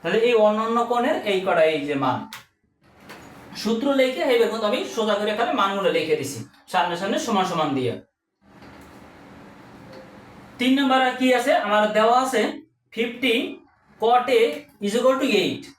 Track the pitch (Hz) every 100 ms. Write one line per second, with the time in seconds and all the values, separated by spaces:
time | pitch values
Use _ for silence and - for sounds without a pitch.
0 | 165 214 233 226 214 214 220 233 240 240
1 | 262 320 214 190 185 165 160 151 143 139
2 | 131 120 107 - _ _ _ _ _ _
3 | - - - - - - 214 226 277 269
4 | 254 339 294 233 214 214 208 269 381 233
5 | 214 202 214 214 240 247 196 196 180 160
6 | 156 143 131 - - _ - 185 175 175
7 | 196 302 240 202 180 165 147 135 120 113
8 | - _ _ _ _ - - - - -
9 | - - - - - - - - - -
10 | - - - - - - 254 269 269 262
11 | 254 247 254 247 277 330 202 208 214 214
12 | 220 247 262 226 254 - - _ _ 220
13 | 240 - 262 226 - - _ _ _ _
14 | 220 247 247 240 226 - - _ 202 233
15 | 254 262 269 202 180 - -